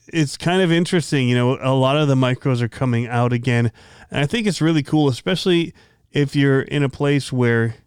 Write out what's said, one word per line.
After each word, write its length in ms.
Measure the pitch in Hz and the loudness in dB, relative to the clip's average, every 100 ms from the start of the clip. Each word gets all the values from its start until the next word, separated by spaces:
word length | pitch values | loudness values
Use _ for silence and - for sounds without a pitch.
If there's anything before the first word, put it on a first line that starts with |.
| - | -6
it's 300 | 165 147 - | -2 -2 -2
kind 240 | 175 185 | -2 2
of 100 | 175 | 2
interesting. 580 | 165 175 180 - 143 123 | 2 2 -2 0 0 2
You 60 | 123 | 2
know, 220 | 123 131 | 2 0
a 120 | 131 | 0
lot 240 | 135 131 147 | 2 2 2
of 100 | 147 | 2
the 80 | 131 | 2
micros 460 | 127 127 139 120 | 2 0 -2 -2
are 60 | 120 | -2
coming 400 | - 131 117 120 | -4 -2 -2 -2
out 260 | 120 120 | -2 0
again, 380 | 123 127 120 117 - - - - | -2 0 0 0 -4 -20 -20 -8
and 80 | - | -4
I 80 | 247 | -2
think 180 | 240 214 | -2 -2
it's 160 | 160 | 0
really 220 | 156 160 | 0 0
cool, 240 | 131 156 143 | 0 0 0
especially 640 | 120 - 185 190 170 165 - _ _ _ | 0 -4 -2 0 0 -2 -8 _ _ _
if 240 | 147 139 147 | -2 0 2
you're 260 | 139 135 | 2 2
in 220 | - 147 | 0 -2
a 60 | 139 | -2
place 440 | - 143 143 - | -2 0 0 -2
where 420 | 127 120 117 113 113 | -2 0 2 -2 -6